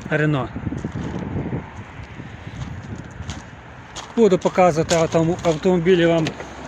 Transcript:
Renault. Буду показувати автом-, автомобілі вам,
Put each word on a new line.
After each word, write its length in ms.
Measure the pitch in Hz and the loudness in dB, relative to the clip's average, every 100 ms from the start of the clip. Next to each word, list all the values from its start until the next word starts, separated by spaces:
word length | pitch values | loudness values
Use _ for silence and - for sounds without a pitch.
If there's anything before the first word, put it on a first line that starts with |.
| - | -2
Renault. 380 | 156 151 143 117 - - - - - - - - - - - - - - - - - - - - - - - - - - - - - - - - - - - - - | 0 2 0 -2 -6 -6 -6 -6 -6 -8 -6 -6 -6 -4 -6 -8 -14 -16 -16 -16 -14 -16 -14 -14 -12 -10 -12 -12 -12 -14 -14 -12 -12 -14 -18 -18 -18 -18 -16 -4 4
Буду 220 | 214 180 | 6 6
показувати 580 | 180 - 180 156 151 165 | 2 6 6 6 2 2
автом-, 520 | 165 165 165 175 175 | 4 2 2 2 0
автомобілі 580 | 151 190 180 165 175 170 | 2 4 4 6 6 6
вам, 220 | 165 156 - - - | 4 0 -4 -12 -14